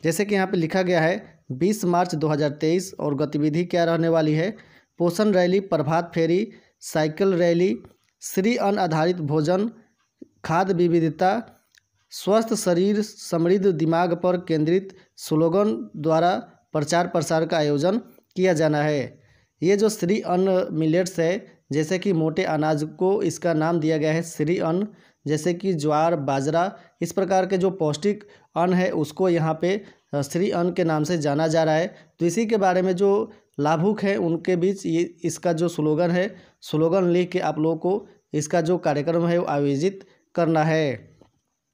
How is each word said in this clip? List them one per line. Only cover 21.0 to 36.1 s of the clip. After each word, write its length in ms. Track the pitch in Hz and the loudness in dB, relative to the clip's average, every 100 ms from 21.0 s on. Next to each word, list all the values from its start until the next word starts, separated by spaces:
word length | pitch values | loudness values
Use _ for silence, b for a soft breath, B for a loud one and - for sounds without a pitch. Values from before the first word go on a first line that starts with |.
| 180 185 | 0 -2
है, 280 | 165 185 - B B | -2 -2 -6 B B
जैसे 280 | 139 156 185 | -4 -2 -2
कि 140 | 202 | 0
मोटे 300 | 165 160 156 | 0 0 0
अनाज 400 | 185 156 156 151 | -2 0 0 0
को 400 | 156 151 185 202 | -4 -2 0 0
इसका 300 | 170 - 175 | -2 -2 -2
नाम 260 | 156 156 170 | 0 0 0
दिया 180 | 156 160 | 0 0
गया 160 | 156 | 0
है 100 | 160 | -2
श्री 340 | 165 - 151 180 | -4 -4 -2 -2
अन्न, 300 | 165 170 208 B B B 139 | -2 -2 -4 B B B -4
जैसे 260 | 151 156 | -2 -2
कि 200 | 175 185 | -2 -2
ज्वार, 420 | 170 147 151 165 170 | -2 0 2 2 0
बाजरा, 600 | 139 139 139 156 185 - B B | -2 -2 0 0 -2 -4 B B
इस 100 | 170 | -6
प्रकार 340 | - 185 190 185 | -2 0 0 0
के 120 | 190 | 0
जो 120 | 185 | 0
पौष्टिक 540 | 180 156 147 202 208 - b b - | 0 -2 -2 -2 -2 -6 b b -2
अन्न 160 | 175 | 0
है 180 | 180 185 | 2 2
उसको 380 | 160 147 - 185 | 0 -4 -2 0
यहाँ 280 | 170 160 156 | 2 0 -2
पे, 200 | 175 202 - B B | -2 -2 -6 B B
अ, 80 | 143 | -6
श्री 300 | 139 170 196 | -4 -2 -2
अन्न 200 | 175 175 | 0 -2
के 120 | 180 | 0
नाम 200 | 165 156 | 0 0
से 140 | 151 175 | 0 -2
जाना 300 | 147 143 160 | 0 0 2
जा 160 | 160 | 2
रहा 120 | 160 156 | 2 2
है। 200 | 180 - B - | 0 -6 B -4
तो 60 | 170 | -2
इसी 200 | 170 220 | 0 0
के 120 | 220 | 2
बारे 240 | 190 180 | 2 2
में 140 | 185 180 | 2 2
जो 360 | 196 202 220 B B - | 2 2 -2 B B -4
लाभुक 420 | 147 160 185 214 | 0 2 0 0
हैं 160 | 202 202 | 0 0
उनके 380 | 175 165 170 180 | 0 -2 -2 0
बीच 300 | 180 196 - | 0 -2 -2
ये 300 | 165 170 - | -2 -2 -4
इसका 300 | 170 151 180 | -8 -4 -2
जो 140 | 160 170 | 0 -2
स्लोगन 440 | 165 151 151 175 | -2 0 0 0